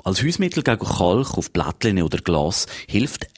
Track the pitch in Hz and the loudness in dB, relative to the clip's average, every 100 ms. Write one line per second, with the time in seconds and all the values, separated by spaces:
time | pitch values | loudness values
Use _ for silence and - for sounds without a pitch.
0 | - 95 139 170 185 165 139 110 95 - | -4 0 0 0 0 0 0 0 0 2
1 | 87 101 135 - 78 87 73 - 113 95 | 4 4 2 -4 -2 -2 -2 0 0 2
2 | 82 73 - 82 73 - - - - 104 | 2 0 0 2 2 -2 -4 -8 -4 -2
3 | 139 - - | -2 -4 -12